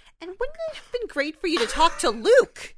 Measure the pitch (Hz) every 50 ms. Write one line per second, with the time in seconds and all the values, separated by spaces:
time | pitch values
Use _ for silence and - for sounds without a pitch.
0 | _ _ _ _ 330 359 381 392 494 571 622 679 659 640 587 - - _ - 480
1 | 440 - - 285 277 311 - _ - 339 320 294 233 214 - 294 320 330 - -
2 | - 254 214 233 214 381 480 523 - - - - - - -